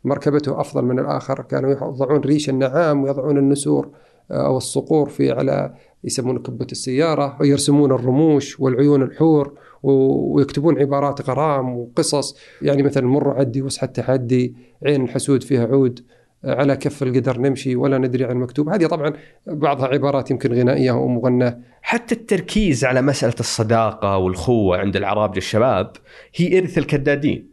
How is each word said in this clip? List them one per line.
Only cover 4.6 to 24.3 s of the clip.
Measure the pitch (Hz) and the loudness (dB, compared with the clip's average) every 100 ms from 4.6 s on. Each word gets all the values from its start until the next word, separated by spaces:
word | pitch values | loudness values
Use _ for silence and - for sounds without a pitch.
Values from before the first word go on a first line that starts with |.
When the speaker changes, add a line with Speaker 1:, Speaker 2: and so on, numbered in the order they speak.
| - 139 - 156 139 | -2 -4 0 0 0
Speaker 1:
في | - 135 | 0 0
على | 123 135 - 139 - _ _ | 0 0 -2 -4 -10 _ _
يسمونه | 123 127 123 120 | -8 -4 -4 -4
كبة | 123 120 127 | -6 -10 -10
السيارة، | - - 127 165 143 143 - | -8 -4 0 0 0 -2 0
ويرسمون | 143 139 139 143 143 | 2 2 4 4 4
الرموش | 131 123 131 160 143 139 - | 2 2 4 4 4 0 -2
والعيون | 135 123 147 143 | 0 2 4 4
الحور، | 131 - 160 151 139 - - - | 2 2 4 4 0 -8 -20 -4
و-، | 139 135 135 139 143 147 | 2 4 4 2 0 0
ويكتبون | 139 - 160 131 | 0 0 0 2
عبارات | 139 139 143 135 135 | 2 0 0 -4 -4
غرام | 131 156 139 127 120 | -2 0 0 -2 -6
وقصص، | 120 143 151 147 135 - - - | -4 -2 0 -2 -4 -12 -20 -4
يعني | 143 139 | 0 2
مثلًا: | 139 139 127 | 2 2 2
"مر | 143 139 123 | 2 2 0
عدي | 135 135 | -2 -2
وسح | 135 - | -6 -6
التحدي، | 131 - 117 131 120 127 123 120 - _ 139 | -6 -4 -2 -2 2 0 0 -6 -20 _ 0
عين | 143 | 0
الحسود | 123 139 - 135 | 0 -4 0 0
فيها | 131 131 113 | 2 0 2
عود، | 139 131 123 _ _ _ _ | 2 2 -2 _ _ _ _
على | 135 123 143 135 | -4 0 0 0
كف | 143 - | -4 -4
القدر | 127 127 123 120 | -2 0 0 0
نمشي | 139 131 135 123 | -2 -2 -4 -2
ولا | 139 135 | 0 0
ندري | 131 123 | 0 -2
عن | 127 123 | -2 -2
مكتوب". | 123 - 147 | -4 -4 -2
هذه | 196 160 | 0 0
طبعًا | 165 147 - - _ - | 0 -4 -6 -16 _ -12
بعضها | 151 147 139 131 | -2 -2 0 0
عبارات | 131 139 139 127 | 0 0 -2 -2
يمكن | 131 127 | -2 0
غنائية | 120 123 139 127 | 2 2 2 2
ومغناة. | 123 131 120 127 123 123 120 - _ | 2 0 0 2 2 0 -2 -20 _
Speaker 2:
حتى | - 226 240 | -4 -4 -2
التركيز | 233 - 190 - 214 202 131 | -6 -2 -4 -2 0 0 0
على | 127 127 | 2 2
مسألة | 135 131 120 - | 2 0 -2 -2
الصداقة | 117 - 110 113 110 - 101 98 | -6 -2 0 2 0 -2 -2 0
والخوة | 92 | 0